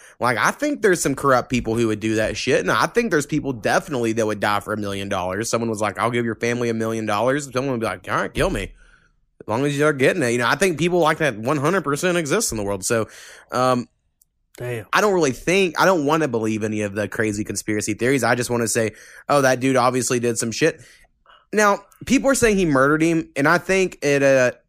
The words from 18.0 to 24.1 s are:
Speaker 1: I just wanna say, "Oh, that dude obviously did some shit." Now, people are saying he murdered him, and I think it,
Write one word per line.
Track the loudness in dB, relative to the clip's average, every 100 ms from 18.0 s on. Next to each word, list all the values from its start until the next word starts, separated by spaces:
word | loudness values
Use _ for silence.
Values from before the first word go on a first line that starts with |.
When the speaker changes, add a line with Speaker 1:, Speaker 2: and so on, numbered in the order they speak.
| 0 0
Speaker 1:
I | 0 0
just | 0
wanna | -2 -2
say, | -2 -2 -6 -18 -14 0
"Oh, | 2
that | 4 2
dude | 2 2
obviously | 2 2 0 0
did | 0 -2
some | -4
shit." | 0 0 0 -10 -20 _ _ _ _ _
Now, | 2 4 2 -4 _ 0
people | 2 2
are | 2
saying | 2 4
he | 2
murdered | 4 4 4
him, | 2 0 -2 -2
and | 2
I | 2
think | 2 0 0 -2
it, | 0